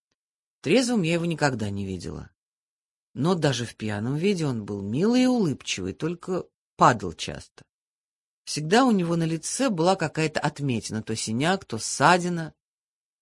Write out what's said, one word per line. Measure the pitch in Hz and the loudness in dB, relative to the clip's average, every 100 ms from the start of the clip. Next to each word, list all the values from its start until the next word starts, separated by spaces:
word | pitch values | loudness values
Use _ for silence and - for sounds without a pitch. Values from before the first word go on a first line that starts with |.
| _ _ _ _ _ _ | _ _ _ _ _ _
Трезвым | 135 220 240 240 | 2 2 4 0
я | 160 | 2
его | 170 170 | 0 0
никогда | 156 147 120 107 | 0 0 0 -4
не | 101 | -4
видела. | 98 92 78 76 - _ _ _ _ _ _ _ _ | -6 -6 -8 -12 -14 _ _ _ _ _ _ _ _
Но | - 151 | -2 0
даже | 185 151 120 117 | 2 0 0 -6
в | - | -6
пьяном | 110 104 117 147 | -6 -4 -4 -2
виде | 190 185 151 | 0 0 -2
он | 117 | -4
был | 101 101 | -6 -6
милый | 98 123 208 247 | -4 0 2 4
и | 254 | 4
улыбчивый, | 247 175 127 - - 92 | 2 0 -2 -6 -6 -6
только | - 156 175 - 185 - _ _ - | -4 -6 -6 -6 -6 -6 _ _ 2
падал | 175 120 92 | 4 4 -4
часто. | 82 - 71 - - - _ _ _ _ _ _ _ - | -8 -10 -10 -14 -20 -20 _ _ _ _ _ _ _ -10
Всегда | - 151 220 | -6 2 4
у | 262 | 6
него | 202 165 170 | 4 2 0
на | |
лице | 165 160 - - 269 | 0 -2 -4 0 0
была | 175 170 190 | 4 4 4
какая-то | 151 - 156 - | 0 0 -2 0
отметина, | 147 - 143 117 - 107 | -2 -2 -2 -2 -2 -6
то | 110 110 | -6 -6
синяк, | - 113 160 190 | -4 -2 0 0
то | - 110 | -4 -8
ссадина. | - - 143 180 175 170 156 _ _ _ _ _ _ _ | -6 4 6 6 2 -4 -8 _ _ _ _ _ _ _